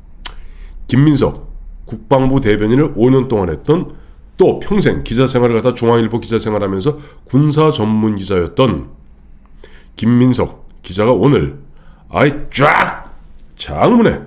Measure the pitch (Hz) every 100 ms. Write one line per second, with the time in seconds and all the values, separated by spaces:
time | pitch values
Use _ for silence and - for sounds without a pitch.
0 | - - - - - - - - - 120
1 | 147 139 117 - - - - - - 110
2 | - 135 131 135 107 107 107 123 151 139
3 | 120 131 123 110 90 78 - 165 - -
4 | - - - - 180 - - 208 143 78
5 | - 117 131 127 120 113 120 120 117 120
6 | 113 117 110 113 107 104 101 95 110 147
7 | - - - 131 151 143 156 147 107 107
8 | 110 104 95 92 85 - 127 80 65 -
9 | - - - - - - - - - -
10 | 110 120 127 113 92 - - - - 90
11 | 107 117 139 127 71 - - - - -
12 | - 87 139 - - - 147 170 185 -
13 | - - - - - - - 143 147 240
14 | 208 -